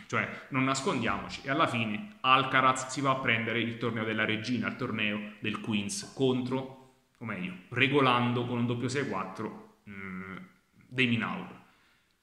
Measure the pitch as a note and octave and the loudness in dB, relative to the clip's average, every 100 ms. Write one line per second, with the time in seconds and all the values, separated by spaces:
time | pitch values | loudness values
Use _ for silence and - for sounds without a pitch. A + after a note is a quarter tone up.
0 | - A#2 G2 - - C3+ C3 C3+ G#3 C#3+ | -4 -2 -2 -6 -4 0 2 2 2 0
1 | A2 G2 F#2 - - C#3+ D#3+ A#2 A2 G#2 | 0 -2 -4 -8 -2 2 2 2 -2 -2
2 | - - C3 C3 C3+ C3+ C3 C3 - - | -6 -2 4 6 6 4 4 4 -2 -2
3 | C#3 C3 A#2+ A2+ A2+ A2+ A2+ A#2 A#2+ A2 | 0 0 2 2 2 0 -2 -2 -2 -2
4 | A2 G#2+ A2 A2 A#2 B2 G2 G#2 B2 A2 | -2 0 0 0 -2 -2 -2 -4 -4 -2
5 | G#2+ G#2 G#2 - A2 G#2+ - G#2+ G2+ - | -2 -2 -6 -8 -6 -6 -2 -2 -2 -6
6 | - - C3+ B2+ B2 C3 C3 - - _ | -8 0 2 2 0 -4 -6 -12 -20 _
7 | _ _ A#2 G2 F2+ F2+ - A#2+ C#3 C#3+ | _ _ -8 -6 -6 -8 -8 2 4 6
8 | C3 A#2+ A#2+ A#2+ A#2+ A#2+ A#2 A#2+ B2 C3+ | 6 6 4 2 0 0 0 0 -2 -2
9 | C3+ F#2+ F#2+ - G#2+ G#2 - _ - G2 | -2 -4 -6 -6 -8 -10 -16 _ -18 -14
10 | F#2+ F#2 F#2+ F#2+ F#2 _ _ _ - B2+ | -10 -10 -10 -12 -14 _ _ _ -8 0
11 | B2+ A2+ F#2+ F2 E2 - - _ _ _ | 2 2 0 -4 -8 -14 -20 _ _ _
12 | _ _ | _ _